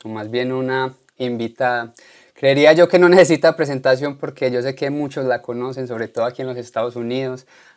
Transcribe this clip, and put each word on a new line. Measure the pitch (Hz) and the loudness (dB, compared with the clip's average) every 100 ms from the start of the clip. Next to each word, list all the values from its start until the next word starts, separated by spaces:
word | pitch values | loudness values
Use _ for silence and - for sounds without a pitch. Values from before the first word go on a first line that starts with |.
o | 110 | -14
más | 110 107 | -12 -8
bien | 120 127 | -6 -4
una | 131 131 131 131 131 _ - | -4 -4 -4 -4 -8 _ -10
invitada. | 123 120 117 117 127 123 117 - - _ _ _ | -8 -6 -8 -4 -4 -2 -6 -14 -20 _ _ _
Creería | 135 139 151 | 0 4 6
yo | 160 170 | 6 6
que | 180 | 6
no | 175 | 6
necesita | 180 160 151 165 156 | 8 6 6 2 0
presentación | 147 135 135 131 143 139 | -2 -2 0 0 -2 -8
porque | 147 135 127 | -12 -4 -4
yo | 123 | -2
sé | 127 135 | -4 -6
que | 139 | -6
muchos | 147 143 143 131 | -6 -6 -6 -4
la | 120 | -4
conocen, | - 120 127 131 127 | -4 -8 -8 -8 -8
sobre | 117 110 | -8 -8
todo | - 117 | -4 -6
aquí | 127 | -6
en | 131 | -10
los | 123 | -10
Estados | 117 - 120 120 | -10 -6 -6 -6
Unidos, | 117 127 131 131 _ _ _ | -6 -6 -6 -10 _ _ _